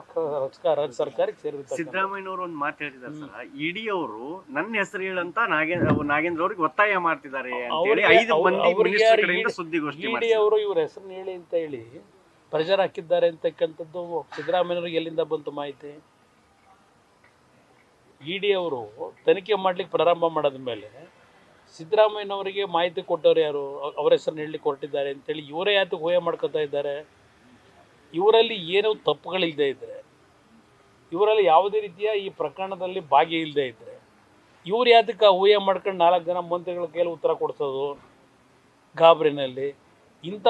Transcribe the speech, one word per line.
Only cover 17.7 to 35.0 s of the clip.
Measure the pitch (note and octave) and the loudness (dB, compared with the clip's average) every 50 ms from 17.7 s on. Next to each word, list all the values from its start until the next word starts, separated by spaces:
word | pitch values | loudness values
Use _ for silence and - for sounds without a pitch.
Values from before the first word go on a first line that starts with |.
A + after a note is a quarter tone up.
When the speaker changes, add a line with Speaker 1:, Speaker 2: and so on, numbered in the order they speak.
| _ _ _ _ _ _ _ _ _ _ | _ _ _ _ _ _ _ _ _ _
Speaker 1:
ಇ | C#3 D3+ F3+ G3 F#3 | -12 -8 -8 -4 0
ಡಿ | G#3 G3 F#3 | 0 0 0
ಅವರು | F3+ E3 C#3 B2 A2+ G#2 G#2+ A#2 D#3+ F#2+ - _ - | 0 -2 -4 -6 -8 -10 -12 -12 -12 -12 -12 _ 2
ತನಿಖೆ | - E3 G3 F#3 G#3 G#3+ F#3+ F#3+ | 2 2 2 2 -2 -2 0 0
ಮಾಡ್ಲಿಕ್ಕೆ | F#3+ F3+ F3+ F#3+ D#3+ - D#3+ | 0 -2 -2 -6 -4 0 2
ಪ್ರಾರಂಭ | D#3+ E3+ F3 E3+ E3+ E3 D#3+ D#3+ | 4 4 4 2 2 0 0 0
ಮಾಡಿದ | D3 C#3+ C3 C3 C3+ B2 | -2 -2 -2 -4 -8 -8
ಮೇಲೆ | A2+ G#2 G2 G#2+ A2+ C3 D#3+ F3+ _ _ _ _ _ _ _ _ _ _ _ _ - | -8 -10 -12 -18 -20 -20 -20 -20 _ _ _ _ _ _ _ _ _ _ _ _ -20
ಸಿದ್ದರಾಮಯ್ಯನವರಿಗೆ | - E3 D#3+ G#3+ G#3+ G#3+ G#3+ G#3+ G#3+ G#3 G3 G3 G3 G3 G3 F#3+ G3+ G3+ F#3 E3+ | -16 -8 -2 2 4 4 4 2 -4 -8 -8 -8 -8 -8 -8 -6 -6 -6 -2 0
ಮಾಹಿತಿ | E3 F3 F3+ E3 F#3 F3+ - | 0 0 0 -2 -6 -6 -4
ಕೊಟ್ಟವ್ರು | F3 D#3+ D#3+ E3+ E3 D#3+ D#3+ D3+ | -4 2 4 4 4 4 2 0
ಯಾರು? | C#3+ C#3+ C#3+ C#3 C#3 C#3+ C#3 | -2 -6 -8 -8 -10 -10 -10
ಅವ್-, | D3 D3 - | -10 -6 0
ಅವ್ರ | D3 D#3+ E3+ | 2 2 2
ಹೆಸರನ್ನ | D3 - F3 D#3+ D#3 D3+ | 2 2 -4 -6 -6 -8
ಹೇಳಲಿಕ್ಕೆ | D3+ D#3 D3+ - D3+ | -8 -8 -4 -4 -4
ಹೊರಟಿದ್ದಾರೆ | C#3 C#3+ - D3 C#3+ C#3+ C#3 C#3 C#3 | -4 -4 -8 -8 -6 -4 -4 -4 -6
ಅಂತೇಳಿ | C#3 C3 - D3+ D#3 D3+ C#3 D3 | -10 -8 -8 -8 -8 -8 -10 -6
ಇವರೇ | E3 F#3 G3+ G#3 G3 | -4 0 2 2 2
ಯಾತಕ್ಕೆ | G3 F3 - E3+ D#3 | 2 0 -4 -4 -2
ಊಹೆ | E3+ F3 F3+ E3+ | 0 0 0 0
ಮಾಡ್ಕೊತಾ | E3+ D#3+ D3+ - D3+ C#3+ D#3 D3+ | -2 -4 -4 -4 -4 -2 -2 -4
ಇದ್ದಾರೆ? | C#3+ C#3+ C#3+ C#3+ C#3+ C#3 D3 D3+ _ _ _ _ _ _ _ _ _ _ _ _ _ _ _ _ _ _ _ _ _ - E3 | -2 -4 -4 -4 -4 -6 -8 -12 _ _ _ _ _ _ _ _ _ _ _ _ _ _ _ _ _ _ _ _ _ -4 0
ಇವರಲ್ಲಿ | F#3+ G#3+ A3 A3+ A3+ A3+ A3+ G3+ E3+ D#3+ F3+ | 4 6 6 6 6 4 0 -6 -6 -2 0
ಏನೂ | G3+ G3+ A3 G#3+ - - | 0 2 0 -2 -2 0
ತಪ್ಪುಗಳಿಲ್ಲದೆ | D#3 D3 D3 - - F3 F#3 F3+ E3 D3 C#3 C#3+ C#3 B2+ | -2 -2 -2 -4 -6 -2 -2 -2 -2 0 0 0 0 -2
ಇದ್ರೆ, | A2+ - - - - - _ _ _ _ _ _ _ _ _ _ - _ _ _ _ _ _ _ _ _ - E3 | -4 -10 -16 -16 -16 -18 _ _ _ _ _ _ _ _ _ _ -20 _ _ _ _ _ _ _ _ _ -8 -2
ಇವರಲ್ಲಿ | F3 G#3 G#3+ A3 A3 G3 E3+ | 0 2 4 4 4 6 6
ಯಾವುದೇ | D#3 E3+ F#3+ G3+ F#3+ G#3+ G#3 | 6 6 4 4 -2 -4 -4
ರೀತಿಯ | G3+ E3 F3+ G#3 G#3+ A3 G#3 G3 | -6 -10 -6 -4 -4 -2 -4 -6
ಈ | F#3+ - - | -8 -8 -6
ಪ್ರಕರಣದಲ್ಲಿ | E3 D3 C#3 - F#3+ F#3+ G3 F3 F#3 F3+ F#3 F#3+ F3 C#3+ | -8 -8 -6 -8 -10 -8 -8 -8 -8 -8 -8 -8 -4 2
ಭಾಗಿ | C#3 C#3 D#3+ E3 E3 E3 D#3+ | 4 4 4 4 0 -4 -4
ಇಲ್ಲದೆ | D#3 C#3+ D3 C#3 B2+ | -4 -2 -2 -4 -4
ಇದ್ರೆ, | A#2 - - - - - _ _ _ _ _ _ _ _ _ _ _ _ - E3+ | -6 -12 -20 -20 -20 -20 _ _ _ _ _ _ _ _ _ _ _ _ -8 -4
ಇವ್ರು | G3 A#3 B3 B3 A#3 | 0 2 6 8 8
ಯಾತಕ್ಕೆ | A#3 | 8